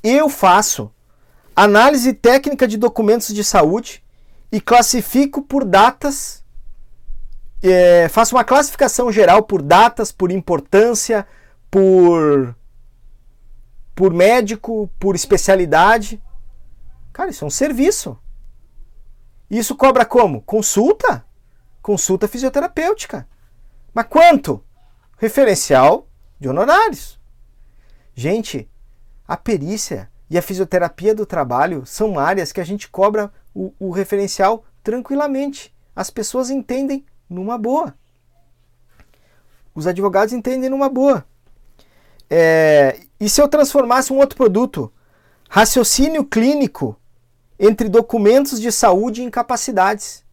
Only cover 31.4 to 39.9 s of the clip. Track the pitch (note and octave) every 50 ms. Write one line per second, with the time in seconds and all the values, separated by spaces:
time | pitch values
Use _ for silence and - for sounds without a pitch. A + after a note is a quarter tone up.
31.4 | C#3+ B2 A#2+ B2 D3 F3 F3 C#3+ B2 - - - G#3+ A3 G3 D3 C#3 D#3+ G3 G3
32.4 | F3 D3 - G3 F3 D#3 G3+ G#3 - _ - - G3 G#3 G#3 G#3+ G#3 G3+ _ -
33.4 | _ - _ F#3+ F#3+ F#3+ _ _ G3 F#3 E3+ F#3+ G3 - G#3 G3+ G3+ G3 - -
34.4 | F#3+ G3 A3+ A3 _ _ _ _ _ - A3 B3+ A#3+ - C#4 C#4 D4 D4 C4+ C4+
35.4 | C#4 C#4+ C#4 - - _ _ _ _ _ _ - F#3 - - - G#3+ - - B3+
36.4 | C4 A#3+ C4+ C#4 - - B3 C4 C#4 C4+ C#4 C#4 C#4 _ _ _ _ _ F3 F3+
37.4 | F#3+ G#3 A#3+ A#3+ G#3 A#3 C4 D#4 E4+ G3 - _ _ _ _ _ _ _ _ _
38.4 | _ _ _ _ _ _ _ _ _ _ _ _ _ _ _ _ _ _ _ _
39.4 | _ _ _ _ _ _ _ D#3+ D3+ F3